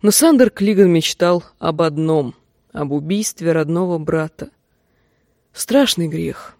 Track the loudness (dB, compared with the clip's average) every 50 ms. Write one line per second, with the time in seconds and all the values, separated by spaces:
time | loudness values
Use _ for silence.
0 | 2 2 2 4 4 4 6 6 4 4 _ -2 -2 0 4 4 4 4 4 2
1 | 0 -2 -4 _ 0 0 0 0 -2 _ _ _ -6 -6 -2 0 -2 -2 0 -2
2 | -2 0 0 0 -2 -4 -8 _ _ _ _ _ _ _ _ -8 -6 -4 -4 -6
3 | -4 -4 -4 -4 -4 -6 -8 -6 -2 -2 0 0 0 -2 -2 -2 -2 -2 -4 -4
4 | -4 -4 -4 -4 -4 -6 _ -14 -18 -18 _ _ _ _ _ _ _ _ _ _
5 | _ _ _ _ _ _ _ _ _ _ _ -14 -8 0 2 2 2 2 0 -4
6 | -4 -6 -6 -6 -8 -8 -8 -12 -16 -20 _ _